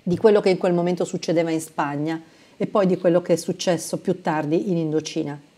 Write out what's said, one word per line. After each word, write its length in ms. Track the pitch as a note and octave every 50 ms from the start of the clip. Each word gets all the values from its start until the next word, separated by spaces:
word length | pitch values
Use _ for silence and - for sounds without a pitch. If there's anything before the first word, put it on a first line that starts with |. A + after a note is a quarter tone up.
di 160 | _ F#3+ F3
quello 240 | E3+ - A3 G#3 G3+
che 100 | - G3+
in 80 | F#3 F3+
quel 140 | - F#3
momento 320 | F3 F3 F3 F3 F3+ F3 F#3
succedeva 460 | - - D#3 - - E3+ E3 E3 E3
in 100 | D#3+ D#3+
Spagna 640 | D#3 - - - D#3 C#3+ C#3+ C#3+ D3 D#3+ E3 D#3+ - - _ _ - _ _
e 100 | _ G#3 F3
poi 180 | - A3 G3
di 100 | F#3 F3+ E3+
quello 220 | - F3+ E3+ F3
che 120 | F3 -
è 40 | F3
successo 600 | D#3+ - - F3 - - F#3+ F3 D#3+ E3 - - D#3+
più 240 | - - F3 -
tardi 480 | - F#3 D#3+ D#3 D3+ D3 D#3 F#3 - G#3
in 60 | F3+
Indocina. 640 | E3+ E3 D#3 D3+ D#3 D3+ - - E3 D#3 D3 C#3+ D3 - _ _